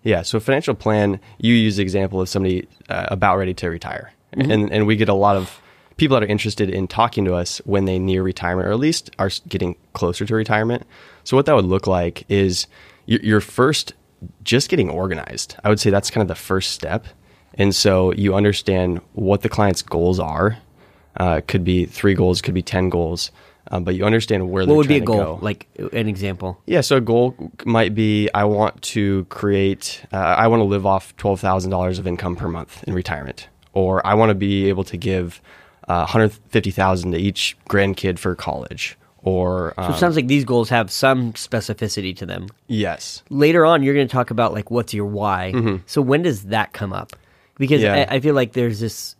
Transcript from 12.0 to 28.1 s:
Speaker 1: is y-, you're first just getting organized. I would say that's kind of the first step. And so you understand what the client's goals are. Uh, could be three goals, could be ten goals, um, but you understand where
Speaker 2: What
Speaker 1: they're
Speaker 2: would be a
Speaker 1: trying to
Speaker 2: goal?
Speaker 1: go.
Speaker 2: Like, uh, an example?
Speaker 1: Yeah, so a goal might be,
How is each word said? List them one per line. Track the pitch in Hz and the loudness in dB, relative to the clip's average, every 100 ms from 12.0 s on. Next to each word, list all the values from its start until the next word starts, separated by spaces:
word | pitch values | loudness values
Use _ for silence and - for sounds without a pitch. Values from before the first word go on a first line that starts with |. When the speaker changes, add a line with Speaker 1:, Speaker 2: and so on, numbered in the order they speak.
| 87 - - | 0 -6 -2
Speaker 1:
is | 101 98 90 - - - _ - | 2 2 0 -6 -12 -20 _ -2
y-, | 110 | 0
you're | 104 107 | 2 2
first | - - 131 151 - - _ _ - - | 2 2 2 2 -6 -14 _ _ -20 -12
just | - 120 - | 0 0 2
getting | 180 92 | 0 0
organized. | 78 95 80 - - - - | -2 -4 -6 -8 -10 -12 -4
I | 104 | 0
would | 107 | 2
say | 107 | 2
that's | 98 - | 2 0
kind | - | -2
of | 95 | -2
the | |
first | 82 - 95 - | -4 -2 -2 -2
step. | - 76 87 - _ _ _ _ | -8 -6 -6 -8 _ _ _ _
And | - 101 | 0 2
so | 92 104 95 92 | 4 2 4 2
you | 90 98 | 2 2
understand | 95 104 101 - 95 90 87 - | 4 2 2 0 0 0 -2 -8
what | - 95 101 | -4 0 0
the | 117 | 0
client's | - 101 87 | 0 0 0
goals | - 82 87 92 | -2 0 2 0
are. | 82 76 98 113 _ _ _ _ _ - | -2 0 0 0 _ _ _ _ _ -4
Uh, | 90 78 - | 0 0 0
could | 98 | -2
be | 87 90 85 | 2 0 0
three | - 104 | 0 2
goals, | 92 90 90 | 4 2 2
could | - | -2
be | 92 | -4
ten | 87 92 92 | -2 -2 0
goals, | 87 80 85 - _ - _ - | 0 -2 -4 -8 _ -20 _ -8
um, | 90 | -6
but | 87 | -4
you | 92 | -2
understand | 101 113 110 104 92 | 2 2 0 -2 -2
where | 95 | 0
Speaker 2:
What | 95 | 4
Speaker 1:
they're | 151 | 4
Speaker 2:
would | 143 | 4
be | 147 | 2
a | |
Speaker 1:
trying | 113 107 | 2 0
to | |
Speaker 2:
goal? | 95 82 | 0 -4
Speaker 1:
go. | |
Speaker 2:
Like, | 104 98 - - | -6 -6 -12 -12
uh, | - | -8
an | 113 107 | -4 -4
example? | 95 101 92 92 90 - | -4 -6 -6 -10 -10 0
Speaker 1:
Yeah, | 170 | 0
so | 131 135 | 4 2
a | |
goal | 117 117 123 127 - - | 2 2 2 -2 -16 -8
might | - 113 110 | 0 2 2
be, | 107 110 | 2 2